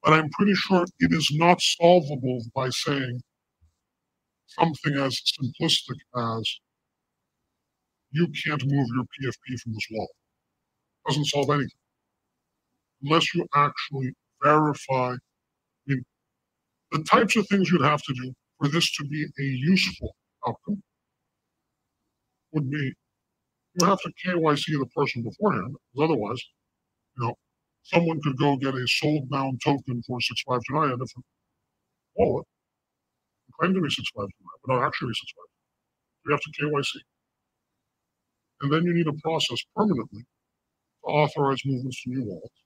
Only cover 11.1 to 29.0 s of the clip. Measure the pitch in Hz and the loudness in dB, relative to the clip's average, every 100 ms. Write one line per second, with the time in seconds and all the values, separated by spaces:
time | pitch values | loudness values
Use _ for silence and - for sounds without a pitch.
11.1 | 151 143 143 135 147 127 _ _ _ _ | 0 0 0 2 0 0 _ _ _ _
12.1 | _ _ _ _ _ _ _ _ _ 139 | _ _ _ _ _ _ _ _ _ 2
13.1 | 165 - 170 - 147 143 - - 135 131 | 4 4 -2 0 2 2 0 -8 -6 -6
14.1 | - _ _ 143 151 151 143 - 131 127 | -8 _ _ 4 6 4 0 -2 0 0
15.1 | 123 _ _ _ _ _ _ - 135 - | -4 _ _ _ _ _ _ -4 -4 -4
16.1 | _ _ _ _ _ _ _ _ - 156 | _ _ _ _ _ _ _ _ -6 4
17.1 | 220 233 226 196 202 180 170 139 147 - | 4 6 2 2 2 4 4 4 2 -2
18.1 | 127 127 127 _ _ 143 160 165 - 147 | -8 -8 -12 _ _ 0 0 0 -2 -8
19.1 | 151 147 - 139 127 143 185 - - - | -6 -6 -4 -4 -2 2 2 2 -4 -12
20.1 | - _ _ 240 113 - 202 - _ _ | -14 _ _ -8 -8 -6 -8 -8 _ _
21.1 | _ _ _ _ _ _ _ _ _ _ | _ _ _ _ _ _ _ _ _ _
22.1 | _ _ _ _ 156 135 147 135 - _ | _ _ _ _ -2 -2 -2 -4 -6 _
23.1 | _ _ _ _ _ _ 180 196 190 170 | _ _ _ _ _ _ 2 2 2 -2
24.1 | - 180 180 160 147 - 151 127 - 143 | -10 -4 0 2 2 0 -2 -2 0 -2
25.1 | - 117 - 208 127 101 147 _ 131 156 | -2 -8 -2 0 0 -4 -10 _ -2 2
26.1 | 147 104 123 - _ _ _ _ _ _ | 2 -2 -6 -10 _ _ _ _ _ _
27.1 | - 120 - _ _ _ _ - 170 170 | -6 -6 -6 _ _ _ _ 0 2 2
28.1 | 160 147 131 147 139 135 131 123 - | 0 -2 2 2 2 0 -2 -2 0